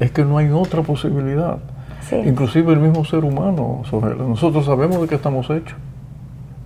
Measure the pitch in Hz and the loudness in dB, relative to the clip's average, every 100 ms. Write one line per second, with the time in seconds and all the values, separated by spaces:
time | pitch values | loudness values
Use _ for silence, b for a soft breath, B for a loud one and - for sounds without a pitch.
0 | 123 - 143 147 151 156 185 160 151 143 | 0 2 2 4 4 2 2 0 0 -2
1 | 147 143 135 143 170 - - B B B | 0 0 0 0 -2 -4 -8 B B B
2 | - - 175 127 123 160 165 156 156 165 | -4 0 2 2 2 4 4 4 4 2
3 | 151 160 147 139 190 170 117 127 117 110 | 0 0 0 0 0 0 -2 -4 -4 -2
4 | 110 - 127 110 165 151 143 131 160 180 | 0 0 -2 2 2 2 2 2 2 2
5 | 165 143 147 131 127 156 - - - - | 0 0 0 -2 -2 -4 -4 -12 -14 -16
6 | - - - - - - | -16 -16 -16 -16 -16 -16